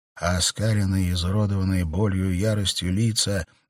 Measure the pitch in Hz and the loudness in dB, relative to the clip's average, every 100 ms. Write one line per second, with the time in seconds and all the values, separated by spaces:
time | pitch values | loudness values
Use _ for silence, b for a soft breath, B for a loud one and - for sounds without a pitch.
0 | _ - 85 90 - - 110 107 95 98 | _ -4 -2 0 0 0 0 2 2 2
1 | 90 90 87 104 104 98 95 92 82 85 | 0 0 0 0 0 0 0 0 0 0
2 | 104 95 95 90 110 107 98 - 87 95 | 0 0 0 0 0 0 -2 -2 -2 0
3 | 113 110 - 98 - b | 2 0 -2 -2 -6 b